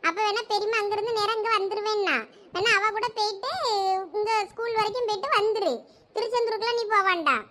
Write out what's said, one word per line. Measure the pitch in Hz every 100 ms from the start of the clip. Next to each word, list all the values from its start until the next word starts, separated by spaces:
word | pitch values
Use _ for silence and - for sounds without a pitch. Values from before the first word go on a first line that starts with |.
| 330
அப்ப | 339 427
வேணா | 415 440
பெரியம்மா | 415 415 453
அங்கிருந்து | 415 415 427 453
நேரா | 415 453
இங்க | 427 440
வந்துருவேன்னா, | 392 415 415 427 370 262 220 - -
வேணா | 349 440 403
அவ | 427 427
கூட | 466 453
போயிட்டு | 427 392 508 719 554 403 381 381 370 415
இங்க | 427 440 403
ஸ்கூல் | - 466 440
வரைக்கும் | 427 440 466
போயிட்டு | 415 554 523
வந்துரு. | 415 440 370 233 - - _ -
திருச்செந்தூருக்குலாம் | 453 480 466 440 453 480
நீ | 427
போவாண்டா. | 427 381 349 302 240 202